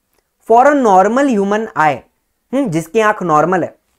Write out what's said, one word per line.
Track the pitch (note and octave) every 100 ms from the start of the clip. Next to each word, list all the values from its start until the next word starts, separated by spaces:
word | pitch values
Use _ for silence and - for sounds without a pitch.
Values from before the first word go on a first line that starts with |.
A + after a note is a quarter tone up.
| _ _ _ _ -
for | A3+ C4
a | D4
normal | A#3+ F#3 F#3+ A#3+ C#4+
human | G#3+ G3 G#3+ A3+ -
eye, | D#3 C3+ - _ _ _ _
हम्म, | B3+ C4+
जिसकी | D#3 D#3+ A3+
आंख | G#3+ G#3+
नॉर्मल | F3+ D3+ D#3+ F#3
है, | B2+ - _